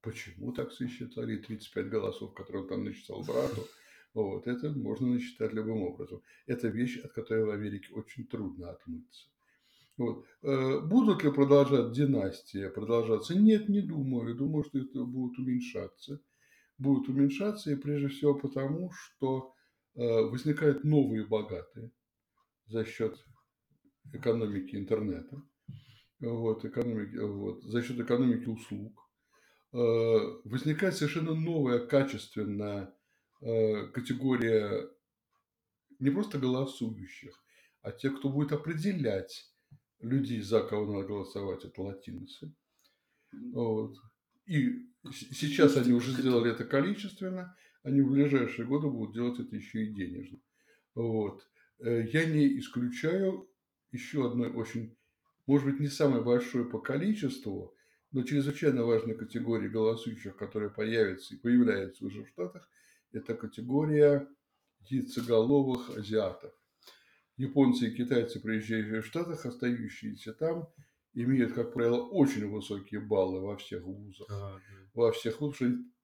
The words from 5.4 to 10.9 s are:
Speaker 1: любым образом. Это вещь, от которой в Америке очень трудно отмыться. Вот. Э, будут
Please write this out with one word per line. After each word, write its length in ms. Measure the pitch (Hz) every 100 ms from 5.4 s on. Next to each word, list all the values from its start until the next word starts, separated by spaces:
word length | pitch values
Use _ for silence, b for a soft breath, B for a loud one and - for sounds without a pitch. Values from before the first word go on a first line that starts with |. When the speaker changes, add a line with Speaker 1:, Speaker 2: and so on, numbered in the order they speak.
| 110
Speaker 1:
любым 280 | 110 110 110
образом. 400 | 90 - - 90 b b -
Это 220 | 120 117
вещь, 300 | 104 123 123
от 140 | -
которой 320 | - 110 110
в 60 | 110
Америке 420 | 104 104 101 -
очень 320 | 110 110 - 120
трудно 440 | 113 98 - -
отмыться. 580 | - - 123 - - - _ b b b b b -
Вот. 300 | 120 - B B
Э, 380 | 139 135 131 135
будут 420 | 156